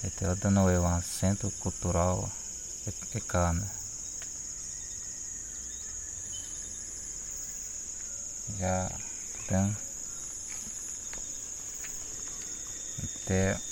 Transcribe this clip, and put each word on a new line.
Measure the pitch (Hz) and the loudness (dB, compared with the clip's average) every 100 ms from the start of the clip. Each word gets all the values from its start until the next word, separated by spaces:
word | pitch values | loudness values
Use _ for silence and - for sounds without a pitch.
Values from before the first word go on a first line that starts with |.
Este | 92 - 92 | -4 0 2
é | |
o | 92 | 4
da | 101 | 8
Noé, | 98 95 90 | 10 10 8
um | 87 87 | 8 4
centro | - - 95 101 101 - | 2 2 4 4 0 -2
cultural | 95 - 90 87 90 92 98 - - - - - - | -2 0 2 6 6 4 0 -4 -6 -6 -8 -6 -6
e-, | - - 113 | -6 -6 -6
ecana. | - 90 87 85 98 - - - - - - - - - - - - - - - - - - - - - - - - - - - - - - - - - - - - - - - - - - - - - - - 104 101 | 0 4 4 4 0 -4 -6 -6 -6 -6 -6 -6 -6 -6 -6 -6 -6 -6 -6 -6 -6 -6 -6 -6 -6 -6 -6 -6 -4 -4 -4 -4 -4 -4 -4 -4 -4 -4 -4 -4 -4 -4 -4 -4 -4 -4 -4 -4 -4 -4 -4 -4 -2 0
Já | 92 92 92 - - - - - - | 2 4 2 -2 -6 -6 -6 -6 2
tem | 95 98 104 - - - - - - - - - - - - - - - - - - - - - - - - - - - - - - - - | 4 4 2 -4 -6 -6 -6 -6 -6 -6 -6 -6 -6 -6 -6 -6 -6 -6 -6 -6 -6 -6 -6 -4 -4 -4 -4 -4 -4 -4 -4 -4 -4 -4 -2
até | - - - 95 95 104 - | -4 -4 2 4 6 2 -2